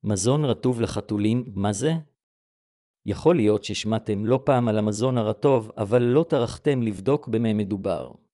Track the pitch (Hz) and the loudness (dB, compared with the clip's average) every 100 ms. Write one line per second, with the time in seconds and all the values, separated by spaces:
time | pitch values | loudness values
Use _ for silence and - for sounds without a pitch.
0 | 107 101 107 139 147 110 127 120 110 - | -2 0 2 2 2 0 0 0 -2 -4
1 | - 104 104 120 120 95 101 101 139 160 | -4 -2 0 0 -2 -4 -2 0 -2 -2
2 | 156 _ _ _ _ _ _ _ _ _ | -6 _ _ _ _ _ _ _ _ _
3 | - 95 151 170 107 107 - 104 107 110 | -8 0 2 4 4 2 -2 -6 -2 -4
4 | 113 101 110 127 131 131 120 107 107 107 | -2 -4 0 0 2 2 2 0 0 0
5 | 127 127 107 107 147 131 107 - 104 120 | 0 0 -2 0 2 2 0 -8 0 2
6 | 120 127 170 143 117 - - 135 113 95 | 4 2 2 0 -2 -2 -2 0 -2 -2
7 | 98 147 - 110 113 107 98 101 98 82 | -2 -2 0 -2 0 0 -2 -4 -4 -4
8 | 62 57 _ | -6 -16 _